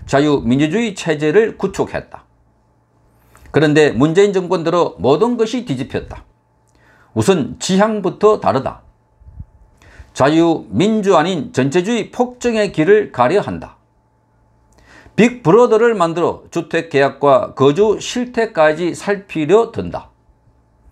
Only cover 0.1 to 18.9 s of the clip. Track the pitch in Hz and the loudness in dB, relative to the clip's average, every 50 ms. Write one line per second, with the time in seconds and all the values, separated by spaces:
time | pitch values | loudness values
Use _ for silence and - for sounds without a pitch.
0.1 | - 139 147 151 147 131 117 113 123 139 147 156 156 220 240 220 185 - - 165 | 0 0 2 2 0 0 0 0 0 0 0 0 0 -2 -2 -4 -6 -6 -4 -4
1.1 | 156 147 151 151 156 202 233 214 - - - 196 190 - 131 - - 76 - _ | -4 -2 0 0 2 2 2 0 -2 -6 -6 -6 -4 -4 -6 -4 -6 -10 -12 _
2.1 | - - _ _ _ _ _ _ _ _ _ _ _ _ _ _ _ _ _ _ | -18 -20 _ _ _ _ _ _ _ _ _ _ _ _ _ _ _ _ _ _
3.1 | _ _ _ _ _ _ _ - - 143 156 151 147 156 151 139 107 107 135 156 | _ _ _ _ _ _ _ -4 -2 0 2 2 4 4 4 4 4 2 0 2
4.1 | 160 185 202 208 190 190 180 170 185 180 160 165 170 175 160 - - - 165 - | 4 2 2 2 2 -2 -2 -2 -4 -4 -2 -2 0 0 0 -2 -4 -2 0 0
5.1 | - - 208 247 247 226 226 214 - 254 226 - 143 120 131 - - 92 - - | 2 2 2 0 0 -2 -2 -4 -4 -6 -6 -6 -6 -8 -8 -8 -8 -10 -8 -10
6.1 | - - - _ _ _ _ _ _ _ _ _ _ _ _ _ _ _ _ _ | -16 -18 -20 _ _ _ _ _ _ _ _ _ _ _ _ _ _ _ _ _
7.1 | - 110 110 - 196 170 123 - - - - - 185 190 208 220 220 208 185 185 | -4 -2 0 2 2 0 0 -6 -8 -10 -4 -2 0 2 2 0 0 -4 -4 -6
8.1 | - - - 208 214 208 - - 101 131 120 - 58 - _ _ _ _ _ _ | -4 0 2 2 2 2 0 -2 -2 -2 -4 -6 -10 -12 _ _ _ _ _ _
9.1 | _ _ - - - - - _ _ _ _ _ _ _ _ - - - - _ | _ _ -20 -20 -20 -20 -20 _ _ _ _ _ _ _ _ -20 -20 -20 -20 _
10.1 | - - 127 143 156 160 170 170 160 - - - - 110 170 214 220 220 202 196 | -2 0 2 2 4 4 2 2 0 -2 -4 -6 -2 0 0 2 0 0 0 2
11.1 | 190 160 151 180 190 160 123 - - - 127 139 139 180 180 202 240 226 180 - | 2 2 2 0 -2 -6 -6 -6 -2 -2 -2 0 0 0 0 0 -2 -4 -4 -6
12.1 | - - 247 240 247 - - 240 226 220 208 202 202 - - 180 208 214 202 - | -4 -4 -4 -4 -4 -6 -4 -4 -2 0 -2 -2 0 0 2 4 4 2 2 -2
13.1 | - - 120 127 165 202 147 - 92 85 82 - - _ _ _ _ _ _ _ | -2 0 0 2 2 0 -2 -4 -8 -10 -12 -16 -20 _ _ _ _ _ _ _
14.1 | _ _ _ _ _ _ _ _ _ _ _ _ _ _ _ _ - - - - | _ _ _ _ _ _ _ _ _ _ _ _ _ _ _ _ -20 -20 -20 -8
15.1 | - - 208 240 247 247 - 151 175 226 247 233 220 214 233 240 233 202 170 165 | 0 2 2 2 0 -2 0 4 6 6 6 6 4 4 2 2 2 0 -2 -2
16.1 | 165 170 165 131 92 - - - - 170 160 - - 165 160 - - 135 139 135 | -2 -2 -2 -2 -2 -4 -10 -10 -8 -8 -8 -4 -4 -6 -4 -2 0 0 0 0
17.1 | 131 - - - 135 123 - - - - 135 139 147 160 208 220 196 160 - - | 0 0 2 4 4 4 2 -2 -2 2 2 4 4 4 2 2 0 -2 -4 -8
18.1 | - 247 247 247 - 233 226 220 220 - 156 156 156 156 180 170 | -6 -6 -8 -6 -4 -4 -4 -4 0 0 2 2 2 0 -4 -6